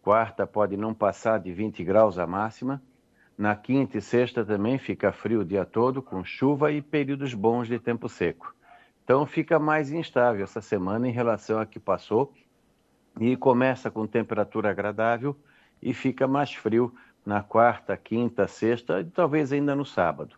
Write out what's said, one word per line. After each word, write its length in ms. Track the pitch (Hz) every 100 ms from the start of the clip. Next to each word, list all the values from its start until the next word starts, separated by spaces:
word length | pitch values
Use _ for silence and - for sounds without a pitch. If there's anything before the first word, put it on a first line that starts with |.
Quarta 440 | - 107 113 - 98
pode 320 | 104 101 101
não 160 | 110
passar 440 | 110 101 - 113 110
de 140 | 90
vinte 320 | 87 107 -
graus 340 | 87 101 110 90
a 80 | 85
máxima. 560 | 92 110 - 127 139 _ _ _ _ _ -
Na 180 | 104
quinta 440 | 104 - 135 131 107
e 20 |
sexta 440 | 98 120 123 -
também 340 | 104 104 107 131
fica 340 | - 95 101
frio 280 | - 104 113
o 40 |
dia 200 | 87 98
todo, 380 | 87 110 127 135
com 220 | 131 92
chuva 480 | 90 - 135 143 151
e 80 | 151
períodos 500 | 147 151 135 139 139
bons 340 | 113 110 120 117
de 100 | 120
tempo 300 | 120 117 120
seco. 460 | - 85 - - - _ - _ _
Então 220 | - 127 143
fica 320 | - 151 160
mais 340 | 151 156 139
instável 520 | 156 - 131 123 104
essa 160 | 98 113
semana 460 | - 104 92 110 127
em 60 |
relação 460 | 117 117 104 - 110
à 80 | 107
que 120 | -
passou. 540 | - 90 - 107 - _ _ _ _ _ _ _ _ -
E 160 | 117 127
começa 540 | 135 123 131 120 110
com 160 | 110 107
temperatura 640 | 117 110 107 101 110 104
agradável 680 | 95 101 104 113 117 139 139 _ _ _ _
e 100 | 120
fica 340 | 131 135 127 135
mais 280 | 139 139
frio 400 | - 110 113 123 - - _
na 180 | 101 104
quarta, 520 | 101 110 117 110 -
quinta, 520 | 95 - 113 120 117 95
sexta 540 | - 110 117 - -
e 40 |
talvez 480 | 170 - 165 151 139
ainda 220 | 143 143
no 100 | 139
sábado. 520 | 135 - 87 71 76